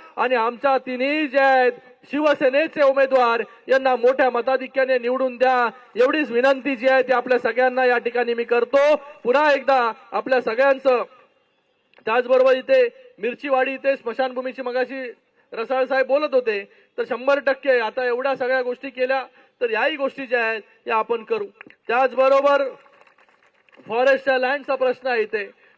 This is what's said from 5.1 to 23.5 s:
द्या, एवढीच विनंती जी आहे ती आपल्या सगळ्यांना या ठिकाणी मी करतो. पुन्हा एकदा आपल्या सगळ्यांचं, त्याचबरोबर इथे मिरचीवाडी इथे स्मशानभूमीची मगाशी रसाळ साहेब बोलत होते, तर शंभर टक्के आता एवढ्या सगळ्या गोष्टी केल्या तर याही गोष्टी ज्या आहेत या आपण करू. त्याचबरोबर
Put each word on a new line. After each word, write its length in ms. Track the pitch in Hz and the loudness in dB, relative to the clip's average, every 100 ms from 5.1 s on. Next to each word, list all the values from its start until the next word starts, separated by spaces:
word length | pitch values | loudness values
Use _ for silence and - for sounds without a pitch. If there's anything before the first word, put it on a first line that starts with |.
| 254 262 240 | -2 -2 0
द्या, 320 | 254 254 233 - - 196 | 0 2 0 -4 -6 0
एवढीच 340 | 254 302 254 | 2 0 -2
विनंती 460 | 233 269 269 269 254 | 0 2 2 -2 -2
जी 120 | 262 | 2
आहे 140 | 262 | 2
ती 100 | 254 | 2
आपल्या 260 | 254 254 247 | 0 0 0
सगळ्यांना 440 | 247 226 254 254 254 | 0 0 0 2 0
या 120 | 240 | 0
ठिकाणी 360 | 233 240 240 | -2 -2 -2
मी 100 | 233 | -4
करतो. 500 | 226 240 233 277 294 294 - - | -2 -2 2 2 4 2 -2 -6
पुन्हा 260 | 226 254 302 | -2 2 2
एकदा 400 | 277 240 269 233 - - | 2 2 2 0 -4 -8
आपल्या 280 | 202 240 254 | -8 -2 -2
सगळ्यांचं, 600 | 240 226 277 269 269 247 147 _ _ _ _ _ _ _ _ _ - | 0 0 2 2 2 0 -2 _ _ _ _ _ _ _ _ _ -2
त्याचबरोबर 500 | 233 240 254 262 262 | -2 2 4 4 2
इथे 320 | 254 269 240 - - - | 2 2 2 -4 -20 -10
मिरचीवाडी 560 | 214 233 277 262 262 | -8 -8 -2 -2 -2
इथे 220 | 262 269 277 | -2 -4 -4
स्मशानभूमीची 680 | 220 220 262 254 254 254 | -4 -4 -4 -6 -10 -8
मगाशी 480 | 247 247 254 269 220 - _ _ _ | -6 -4 -4 -8 -12 -14 _ _ _
रसाळ 320 | 214 226 254 | -10 -4 -2
साहेब 220 | 262 262 254 | 0 0 0
बोलत 280 | 277 302 | 0 2
होते, 280 | 254 240 208 196 _ _ - | 0 0 -4 -6 _ _ -10
तर 60 | |
शंभर 340 | 233 233 262 285 | -6 -4 0 0
टक्के 400 | 262 269 285 247 | 0 -2 0 0
आता 240 | 220 233 254 | 0 -4 -4
एवढ्या 280 | 240 269 262 | -2 -2 -4
सगळ्या 260 | 247 262 | -2 -2
गोष्टी 280 | 247 247 269 | -2 -6 -10
केल्या 340 | 247 254 269 247 _ _ - | -4 -2 -2 -6 _ _ -8
तर 100 | 240 | -4
याही 260 | 220 277 302 | -2 -2 -2
गोष्टी 300 | 277 - 254 | -6 -6 -4
ज्या 160 | 240 | -2
आहेत 180 | 226 220 - _ - | -2 -4 -10 _ -4
या 100 | 226 | -4
आपण 260 | 214 233 | -2 -6
करू. 200 | 214 220 202 - - _ - | -4 -6 -6 -14 -20 _ -2
त्याचबरोबर 760 | 233 262 240 262 277 285 285 269 - _ _ _ _ _ _ _ | 0 0 2 4 4 4 2 -2 -8 _ _ _ _ _ _ _